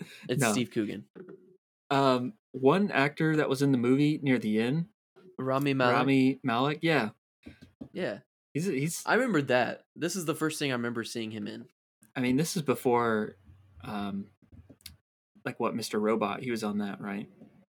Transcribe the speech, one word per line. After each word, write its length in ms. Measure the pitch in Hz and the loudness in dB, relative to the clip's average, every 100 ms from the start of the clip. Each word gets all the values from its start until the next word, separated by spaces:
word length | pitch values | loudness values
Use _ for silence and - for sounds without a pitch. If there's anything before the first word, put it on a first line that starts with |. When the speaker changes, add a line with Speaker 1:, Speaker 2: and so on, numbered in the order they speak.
| - - - | -18 -12 -4
Speaker 1:
It's 140 | 127 | 0
Speaker 2:
No. 100 | 120 | 2
Speaker 1:
Steve 180 | 107 117 | 2 0
Coogan. 360 | 120 104 98 - - - - - _ _ _ - | -2 -4 -6 -12 -18 -18 -20 -20 _ _ _ -2
Speaker 2:
Um, 440 | 139 135 127 127 - _ | 2 4 2 -2 -10 _
one 380 | 131 131 175 202 | 2 4 4 2
actor 460 | - 143 - 160 156 | 2 0 0 0 2
that 120 | 135 | 2
was 140 | 131 | 2
in 100 | 139 | 2
the 60 | 131 | 2
movie 420 | 120 135 147 151 | 4 4 4 2
near 160 | 143 123 | 0 0
the 220 | 107 107 | 2 0
end. 280 | 117 156 170 _ _ _ - - | 2 0 -4 _ _ _ -16 -8
Speaker 1:
Rami 340 | 131 131 143 | -2 0 2
Malek. 240 | 135 123 120 | 2 4 4
Speaker 2:
Rami 440 | 131 135 131 135 | 4 4 4 2
Malek, 360 | 127 117 139 147 | -2 0 0 0
yeah. 260 | 160 151 107 - _ _ - - - - - | 2 2 0 -6 _ _ -20 -20 -20 -20 -14
Speaker 1:
Yeah. 240 | - 160 104 - _ _ | -8 -6 -8 -14 _ _
Speaker 2:
He's, 140 | 139 190 | -4 -2
he's 360 | 131 151 - - | -2 -2 -4 0
Speaker 1:
I 80 | |
remembered 340 | 196 254 165 127 | 2 2 0 2
that. 360 | 123 113 - _ - | 2 2 -4 _ -8
This 180 | 160 | -6
is 120 | 190 165 | -4 -4
the 80 | |
first 240 | 143 156 151 | -2 -4 -2
thing 140 | 143 | -2
I 20 | |
remember 300 | 123 120 117 | -2 -2 -4
seeing 260 | 110 120 110 | -6 -6 -6
him 160 | 110 104 | -6 -8
in. 180 | 110 117 _ _ _ _ | -10 -16 _ _ _ _
Speaker 2:
I 60 | 139 | -2
mean, 160 | 127 131 | 0 2
this 180 | 165 | 0
is 60 | 185 | -2
before, 760 | 143 117 131 120 117 110 107 - - - _ - | -2 0 2 2 2 0 -2 -8 -20 -20 _ -20
um, 440 | - 104 101 98 - _ _ - - - - - _ _ _ _ 131 | -12 -8 -6 -8 -10 _ _ -20 -20 -20 -20 -20 _ _ _ _ -10
like, 120 | 127 | -4
what, 160 | 113 | -2
Mister 240 | - 107 110 | -2 -4 -2
Robot? 440 | 107 110 104 - | 0 0 0 -4
He 80 | 131 | -6
was 120 | 113 | -4
on 120 | 110 104 | -2 -4
that, 200 | 101 - | -4 -6
right? 260 | 101 98 - - - - _ | -8 -8 -10 -16 -20 -20 _